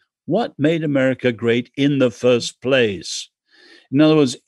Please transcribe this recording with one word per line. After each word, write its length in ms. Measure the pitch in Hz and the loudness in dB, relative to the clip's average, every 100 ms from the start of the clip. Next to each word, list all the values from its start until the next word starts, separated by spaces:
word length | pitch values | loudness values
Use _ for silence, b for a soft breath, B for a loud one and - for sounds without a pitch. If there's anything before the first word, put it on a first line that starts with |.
| _ _ - | _ _ -4
"What 320 | 190 233 - | -4 -4 -2
made 240 | 147 165 | -2 0
America 480 | 156 139 131 127 123 | -2 0 0 0 -4
great 400 | 110 117 120 120 - | -2 -2 -2 -4 -2
in 240 | 143 139 | 0 2
the 100 | 127 | 0
first 500 | - 123 120 - - | 0 0 0 -2 -8
place?" 720 | 127 135 113 90 - - - _ _ b b b b | -2 0 0 -2 -10 -12 -14 _ _ b b b b
In 80 | 135 | 2
other 160 | 156 156 | 4 4
words, 220 | 131 123 | 2 -2